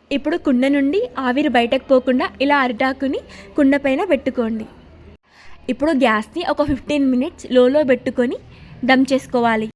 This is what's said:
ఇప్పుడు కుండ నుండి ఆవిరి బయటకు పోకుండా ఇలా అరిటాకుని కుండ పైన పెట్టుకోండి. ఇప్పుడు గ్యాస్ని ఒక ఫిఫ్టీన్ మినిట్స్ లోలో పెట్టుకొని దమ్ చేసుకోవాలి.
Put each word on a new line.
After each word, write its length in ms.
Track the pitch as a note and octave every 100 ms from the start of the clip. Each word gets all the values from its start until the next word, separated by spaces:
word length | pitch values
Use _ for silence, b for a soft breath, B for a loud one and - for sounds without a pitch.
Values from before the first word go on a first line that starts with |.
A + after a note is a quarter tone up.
| _ C#4+
ఇప్పుడు 200 | D4+ E4+ D#4
కుండ 200 | B3 C4+ C#4+
నుండి 240 | C#4 G4 B4 - B3+
ఆవిరి 240 | B3+ D4+ A#3+
బయటకు 280 | A#3 C4 -
పోకుండా 380 | C4 C4 B3+ F4 -
ఇలా 140 | C4+ C#4+ B3+
అరిటాకుని 540 | A3+ C4 C4+ C4+ G4 - B B -
కుండ 180 | C4+ C#4+ C#4
పైన 180 | C4+ G4
పెట్టుకోండి. 540 | C#4 C4 B3+ A3+ A3 A3 - - - - - _ b b b -
ఇప్పుడు 180 | A#3 D4+ C#4
గ్యాస్ని 400 | B3 G#3+ G#3+ D#4+ F4+
ఒక 120 | D4 D4
ఫిఫ్టీన్ 360 | C4 - D4 C4+
మినిట్స్ 340 | B3+ D4+ - - B3+
లోలో 260 | B3 C#4+ C#4+
పెట్టుకొని 460 | B3+ C4 - B3 E4+ - B B B B3
దమ్ 140 | C4 C4+
చేసుకోవాలి. 560 | C4 - B3+ A#3 A3 A3